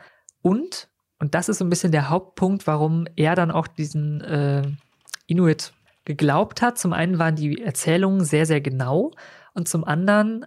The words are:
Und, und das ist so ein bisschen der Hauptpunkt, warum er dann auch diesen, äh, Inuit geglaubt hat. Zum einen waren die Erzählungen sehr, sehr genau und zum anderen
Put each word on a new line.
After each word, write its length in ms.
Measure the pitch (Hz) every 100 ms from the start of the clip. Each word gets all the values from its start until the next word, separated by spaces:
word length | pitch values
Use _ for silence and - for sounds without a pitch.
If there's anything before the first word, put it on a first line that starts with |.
| - _ _ _
Und, 480 | 180 220 359 - - _ _ -
und 160 | 147 -
das 140 | -
ist 100 | -
so 60 | 180
ein 40 |
bisschen 220 | 175 185
der 180 | 156 139
Hauptpunkt, 560 | 175 185 - 190 196 -
warum 420 | 151 156 165 165 -
er 200 | 156 175
dann 160 | 170
auch 160 | 165 160
diesen, 540 | - 147 151 147 147
äh, 420 | - 147 143 139 143 143 _ _ _ - -
Inuit 440 | 170 170 156 - _ _ _
geglaubt 580 | - 143 151 147 214 -
hat. 160 | 240 240
Zum 120 | 175
einen 280 | 170 170 175
waren 160 | 160 156
die 260 | 151 151
Erzählungen 640 | 220 123 - 170 190 190 160
sehr, 220 | 151 160
sehr 120 | 147
genau 520 | 143 131 127 151 294 - - - -
und 140 | 196 165
zum 140 | 165
anderen 600 | 151 151 190 208 214 226